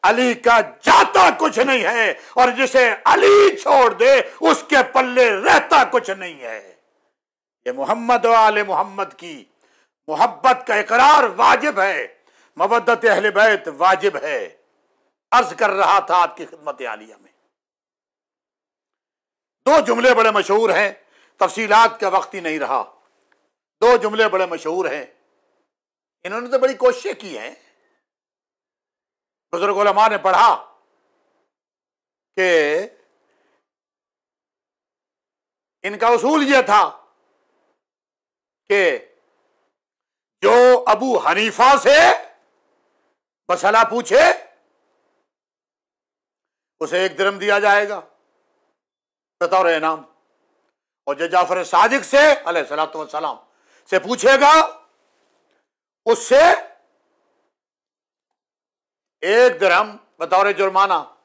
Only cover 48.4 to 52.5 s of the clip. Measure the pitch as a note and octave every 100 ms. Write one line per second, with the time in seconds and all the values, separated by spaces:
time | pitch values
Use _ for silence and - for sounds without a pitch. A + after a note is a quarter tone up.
48.4 | _ _ _ _ _ _ _ _ _ _
49.4 | F3 F#3 F3 D#3+ D#3+ D#3+ D#3+ _ _ _
50.4 | _ _ _ _ _ _ - C#3 E3 F3+
51.4 | F3 F3+ F3 F3 A3 C4 F#3 C4+ D4+ C#4+
52.4 | E3+